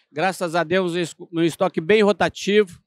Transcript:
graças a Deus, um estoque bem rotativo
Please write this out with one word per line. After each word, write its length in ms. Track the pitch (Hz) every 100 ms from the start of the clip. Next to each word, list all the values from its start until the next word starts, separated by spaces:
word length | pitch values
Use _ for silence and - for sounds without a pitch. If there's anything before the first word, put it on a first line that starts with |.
| _
graças 460 | 143 185 180 180 170
a 80 |
Deus, 300 | 160 185 180 170 165 - 170
um 120 | 165
estoque 400 | 165 - 185 -
bem 200 | 160 220
rotativo 800 | 208 202 - - 185 208 190 -